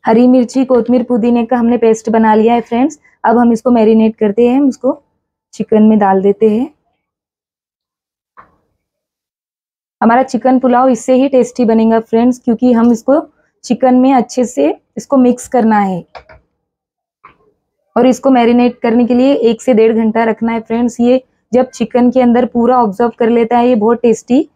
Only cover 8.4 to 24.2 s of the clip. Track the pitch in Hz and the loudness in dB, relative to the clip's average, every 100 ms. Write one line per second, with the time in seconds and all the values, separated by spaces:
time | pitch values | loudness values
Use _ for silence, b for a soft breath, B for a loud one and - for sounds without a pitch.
8.4 | - _ _ _ _ _ _ _ _ _ | -20 _ _ _ _ _ _ _ _ _
9.4 | _ _ _ _ _ _ 220 240 262 233 | _ _ _ _ _ _ 0 0 -2 -4
10.4 | 262 262 254 247 262 233 - 254 269 269 | -2 0 0 0 0 -2 0 0 2 0
11.4 | 240 - 233 226 220 226 226 226 240 247 | -2 -2 0 0 0 0 -2 0 0 -2
12.4 | - 226 254 233 233 226 - 294 330 _ | -4 -2 0 2 2 0 0 -2 -2 _
13.4 | _ _ - 247 262 254 262 269 208 - | _ _ -8 -2 0 2 2 0 -2 -4
14.4 | 226 - 285 - _ - - 269 247 247 | -4 -2 -4 -4 _ -18 -4 0 2 0
15.4 | - 247 220 214 196 180 170 - _ - | -4 -2 0 0 -2 -6 -10 -20 _ -20
16.4 | _ _ _ _ _ _ _ _ - _ | _ _ _ _ _ _ _ _ -20 _
17.4 | _ _ _ _ _ 226 247 254 277 254 | _ _ _ _ _ -2 0 0 0 2
18.4 | 233 240 247 240 233 226 240 247 262 285 | 2 2 0 -2 -2 -2 0 0 0 0
19.4 | 233 226 - 220 226 226 226 220 226 220 | 0 -2 0 2 2 0 -2 -2 -2 -4
20.4 | 226 226 226 226 240 233 240 254 _ _ | -4 -6 -6 -4 -4 -2 0 0 _ _
21.4 | _ 247 254 - 220 247 247 254 240 233 | _ -2 -2 -4 -4 0 0 2 2 2
22.4 | 254 240 233 254 226 185 233 - 226 233 | -2 -2 0 0 -2 -2 -4 -2 -2 0
23.4 | 226 240 240 247 214 233 240 226 | 0 0 0 0 0 0 0 -2